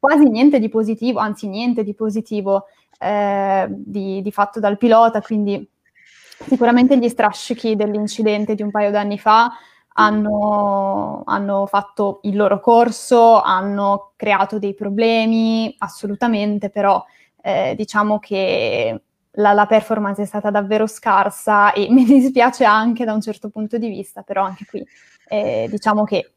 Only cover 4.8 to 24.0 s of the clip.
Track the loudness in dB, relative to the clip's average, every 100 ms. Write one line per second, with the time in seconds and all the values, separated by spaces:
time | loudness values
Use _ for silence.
4.8 | 4 6 4 0 -4 -4 -2 -6 -10 _
5.8 | _ _ _ _ _ _ -4 0 4 4
6.8 | 4 4 2 0 -2 -2 -10 -6 -4 -2
7.8 | -2 -4 -6 -2 -2 0 -2 -4 -4 -2
8.8 | 0 0 -4 -2 2 4 2 -4 _ _
9.8 | _ 0 2 2 -2 -2 -2 -2 -2 -2
10.8 | -2 -4 -6 -10 -6 -6 -2 -4 -2 -2
11.8 | -4 -4 -4 -4 -6 0 0 2 4 4
12.8 | 4 -2 0 4 6 6 4 -2 -2 -4
13.8 | -2 -2 -6 _ -2 0 -2 -4 -8 -6
14.8 | -6 -2 0 2 0 0 0 -2 -4 -8
15.8 | -12 -10 -10 -4 -2 0 -2 -4 -6 -2
16.8 | 0 0 -2 _ _ _ -6 -2 -2 -4
17.8 | -4 -2 0 -2 -4 -4 -2 -2 -2 -2
18.8 | -4 -6 _ _ _ 0 2 4 4 2
19.8 | 0 -4 -4 -4 -6 -4 -2 -2 0 -2
20.8 | -2 -4 0 2 0 -4 0 4 4 2
21.8 | 4 4 8 6 6 4 2 4 4 4
22.8 | 2 -2 -2 -4 -6 -10 -12 -10 -8 -6
23.8 | -6 -8